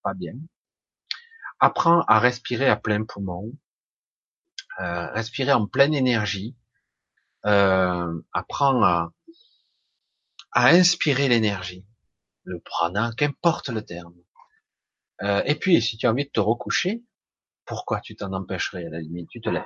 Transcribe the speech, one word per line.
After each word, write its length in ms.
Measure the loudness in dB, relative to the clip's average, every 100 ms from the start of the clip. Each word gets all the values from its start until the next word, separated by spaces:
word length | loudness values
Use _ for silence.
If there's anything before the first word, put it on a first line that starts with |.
pas 120 | -8
bien. 200 | -6 -8 -10 -14 _ _ _ _ _ -14 -14 -16 -20 -14 2
Apprends 440 | 2 4 4 4
à 160 | 4 4
respirer 500 | 4 0 -4 0 2
à 80 | 2
plein 260 | 0 -2
poumon, 460 | -2 -6 -6 -6 -8 -12 _ _ _ _ _ _ _ _ _ -20 -16 -10
euh, 300 | -6 -6 -6
respirer 400 | -6 -6 -2 2
en 140 | 2 2
pleine 280 | 2 4
énergie, 600 | 4 2 2 0 -4 -8 -12 _ _ _ _ _ _ _ _ 0
euh, 760 | 4 4 4 2 0 -4 -6 -6
apprends 500 | -8 -6 0 2 4
à, 280 | 4 2 -2 -8 -20 -20 _ _ _ _ _ _ _ _ _ -20 -4
à 160 | 2 6
inspirer 600 | 6 6 2 0 2 4
l'énergie, 580 | 4 2 -2 -6 -14 -18 _ _ _ _ _
le 180 | -10 -10
prana, 500 | -6 -2 -2 0 -4 -2
qu'importe 540 | -4 0 0 0 -2
le 120 | -6
terme. 320 | -6 -10 -12 -18 _ _ -20 _ _ _ _ _ _ -6
Euh, 200 | -2 0 0
et 80 |
puis, 260 | -2 2 2
si 160 | 2 0
tu 100 | 0
as 40 |
envie 160 | 0 -2
de 40 |
te 100 | 0
recoucher, 640 | 0 0 -2 -2 -2 -4 -8 _ _ _ _ _
pourquoi 360 | -10 -8 -4 -4
tu 160 | -6 -10
t'en 180 | -6
empêcherais 500 | -4 -4 -6 -6 -8
à 60 | -8
la 100 | -6
limite ? 300 | -6 -8 -10
Tu 100 | -8
te 80 | -4
lèves 160 | -2